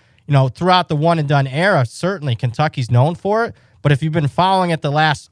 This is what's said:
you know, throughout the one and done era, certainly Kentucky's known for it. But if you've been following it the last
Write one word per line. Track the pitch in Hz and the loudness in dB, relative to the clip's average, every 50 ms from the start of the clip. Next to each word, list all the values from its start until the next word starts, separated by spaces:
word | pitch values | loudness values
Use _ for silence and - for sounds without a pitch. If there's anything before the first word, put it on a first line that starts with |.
| _ _ _ _ _ | _ _ _ _ _
you | - | 0
know, | 143 135 135 | 0 2 2
throughout | 127 - - 175 185 180 180 165 | 0 -2 -2 0 2 2 2 2
the | - 156 | 0 -2
one | 147 156 170 170 160 | 0 0 0 0 0
and | 147 | 0
done | 139 147 139 135 | 0 0 0 0
era, | 131 131 156 220 240 185 143 120 | -2 -2 -2 0 2 2 0 0
certainly | - - - 170 185 202 151 147 135 113 | -2 -4 -6 -6 -6 -4 -4 -4 -4 -4
Kentucky's | - 135 117 - - 151 156 - 143 120 107 | -2 -4 -4 -2 -2 -2 -2 -2 -4 -2 0
known | 123 120 135 165 170 | 2 2 2 2 0
for | - - 196 214 226 233 | -4 -4 -2 -2 -2 -2
it. | - - _ _ _ _ _ | -4 -6 _ _ _ _ _
But | - 147 | 0 0
if | 143 - | 0 0
you've | 160 156 156 | 0 -2 -2
been | 170 143 131 | -2 -2 -2
following | - 165 180 190 190 185 180 175 | 0 0 0 2 2 2 0 0
it | 160 - | -2 -2
the | - 143 | -2 -2
last | 143 156 156 156 143 - - _ | 0 2 2 2 0 -2 -6 _